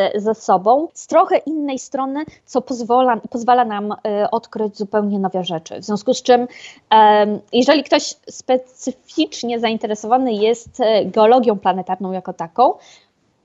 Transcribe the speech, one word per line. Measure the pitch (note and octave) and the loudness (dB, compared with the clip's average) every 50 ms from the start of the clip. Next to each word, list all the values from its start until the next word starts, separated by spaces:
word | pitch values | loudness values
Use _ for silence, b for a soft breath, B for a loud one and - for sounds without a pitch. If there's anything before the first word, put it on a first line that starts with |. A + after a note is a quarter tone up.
| G3 - - | 0 0 -2
ze | G#3 G3+ A3 G#3+ | -2 -2 -4 -4
sobą | - - - G3 F3+ F#3 G#3+ B3 C#4+ E4 E4+ - | -4 0 0 0 2 2 2 2 2 0 -4 -10
z | - - - | -14 -8 0
trochę | D#4 D#4+ F#4 F#4 F#4+ G4 | 2 2 2 2 0 -2
innej | - C#4 D#4+ D4+ C#4+ C#4 C4+ B3+ | -2 -4 -6 -6 -6 -6 -8 -8
strony, | - - - C4+ C4+ C4+ C4+ D4 D#4 B B B B | -10 -10 -8 -6 -6 -6 -6 -8 -10 B B B B
co | - - B3+ | -4 -2 -2
pozwala, | - - C4 A3+ A#3+ G#3 A#3+ B3+ B3+ B3 A#3+ G#3+ - - | -2 -2 -4 -6 -2 0 2 2 4 2 0 -2 -4 -8
pozwala | - A#3+ A3+ B3 B3 B3 B3 | -10 -4 2 2 4 4 2
nam, | A3 G#3 G3+ G#3 G#3 | 0 -2 -6 -6 -8
e, | G#3 - - A3 G#3 G#3 G#3 - | -8 -8 -6 -4 -2 -2 -2 -2
odkryć | - A#3 - - - A3 G#3+ G#3 - - | -2 -4 -6 -6 -8 -6 -6 -6 -6 -8
zupełnie | G#3+ - - G#3+ G#3 G3+ G3+ G3 | -8 -4 -2 -2 -2 0 -2 -2
nowe | F#3+ F#3 - F#3 F3 | -2 -2 -4 -4 -4
rzeczy. | F#3 F3 D#3+ - - - - | -4 -6 -8 -8 -10 -16 -14
W | - | -8
związku | - G#3 G3 - - - | -6 -6 -4 -2 -2 -4
z | - - | -2 2
czym, | - B3 A#3+ B3 B3 B B B B B B B - | 2 2 2 2 -2 B B B B B B B 2
em, | A3 A3 G#3+ G#3+ G#3+ G#3 G#3 G#3 G#3 - - _ - | 4 6 6 6 6 4 2 2 -2 -6 -6 _ 0
jeżeli | A#3+ B3+ C4+ D4+ C#4+ C#4 | 0 2 4 2 2 2
ktoś | - E4+ D4 - - - _ _ - | 0 -2 -2 -2 -4 -12 _ _ -20
specyficznie | - - - - B3+ B3+ B3+ _ _ - - C4+ - _ _ _ - D#4+ D#4 D4+ - - A#3+ A#3 A#3+ A#3 | -20 -10 -4 -2 -2 -2 -2 _ _ -12 -10 -10 -10 _ _ _ -4 -4 -4 -4 -4 -8 -8 -6 -4 -2
zainteresowany | A#3 A3+ A3+ G#3+ - G#3 G#3+ G#3+ - G#3+ A#3+ C4 C4 B3+ A3 | -2 -2 -2 -2 -4 -6 -6 -6 -2 0 0 2 2 0 -2
jest, | G3+ G#3 A3 A#3 A3+ - - - - | 0 0 0 0 -2 -4 -12 -6 -2
e, | A#3+ A3 A3 G3 - | 0 2 2 2 0
geologią | F#3 - A3 G#3+ A3 B3 C4 A3 A#3 G#3 G3 | 0 2 2 4 6 6 4 4 2 0 0
planetarną | - F#3 F3+ F#3+ F3+ - F#3 - G3 F#3 | 0 -2 -2 -2 -4 -6 -8 -6 -6 -6
jako | F#3 F#3 - F#3+ F3 | -8 -8 -8 -10 -10
taką, | - E3 E3 _ - B3+ D#4+ - b b b b b b b b _ _ _ _ _ _ | -10 -12 -8 _ 0 0 0 0 b b b b b b b b _ _ _ _ _ _